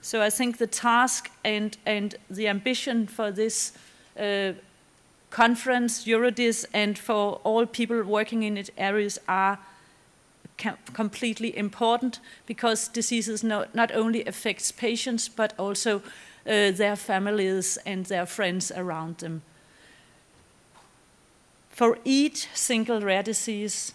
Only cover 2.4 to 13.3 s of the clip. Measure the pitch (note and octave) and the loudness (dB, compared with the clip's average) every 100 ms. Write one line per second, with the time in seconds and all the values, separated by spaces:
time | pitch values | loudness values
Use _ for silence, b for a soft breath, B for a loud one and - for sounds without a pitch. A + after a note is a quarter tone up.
2.4 | G#3+ G3+ A3 B3+ - A#3 G#3 - G#3+ G3 | 0 0 0 -2 0 0 -2 -2 -4 0
3.4 | A3 - - B B B B - G#3 G3+ | -2 0 -4 B B B B -6 -2 0
4.4 | G3 F#3 - _ _ _ _ _ _ - | -2 -4 -14 _ _ _ _ _ _ 4
5.4 | A#3 A#3 C4 B3 A#3+ A#3 A3 A3+ B3 G#3+ | 4 4 2 2 2 -2 0 4 4 4
6.4 | A#3 A3+ - G#3 G#3 G3+ - G#3+ G3+ - | 2 0 -2 0 0 -2 0 2 2 0
7.4 | - A3+ A#3 A#3 A3+ A#3 G3+ G#3 G#3+ A3+ | 0 2 2 0 0 0 0 0 0 0
8.4 | G#3+ G3+ F#3+ - G3 G#3 G3+ - - F#3 | -2 -4 -8 -4 0 0 -2 -4 -2 2
9.4 | F#3+ G3+ B B B B B _ _ _ | 2 0 B B B B B _ _ _
10.4 | - - G#3+ - - B2+ G#3+ G#3 A#3+ A3 | -20 -8 -8 -8 -14 -6 -6 -2 -4 -2
11.4 | A3+ - G#3 - A3+ A#3+ B3+ - B B | -6 -4 -6 0 2 4 0 -4 B B
12.4 | - A#3 A#3 A3 - A#3+ A3 A#3 G#3 | -12 -2 0 0 -2 -4 0 0 -2